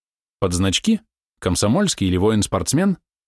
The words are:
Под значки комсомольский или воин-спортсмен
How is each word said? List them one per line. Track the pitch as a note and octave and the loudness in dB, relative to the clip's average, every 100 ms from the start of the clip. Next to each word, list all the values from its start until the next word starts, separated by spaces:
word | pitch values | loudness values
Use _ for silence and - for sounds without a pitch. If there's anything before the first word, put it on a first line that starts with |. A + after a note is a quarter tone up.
| _ _ _ - | _ _ _ -6
Под | G2 | -4
значки | F2 F#2+ F2 - A3+ _ _ _ - | 0 0 0 0 -2 _ _ _ -8
комсомольский | F#2 F2 G#2 D3+ G3+ - F#2+ | -4 0 2 2 0 0 0
или | F2+ | 2
воин-спортсмен | G#2 A2 F#2 G2 F2+ C#3 G3 F3 _ _ | 2 2 0 -2 -2 0 0 -2 _ _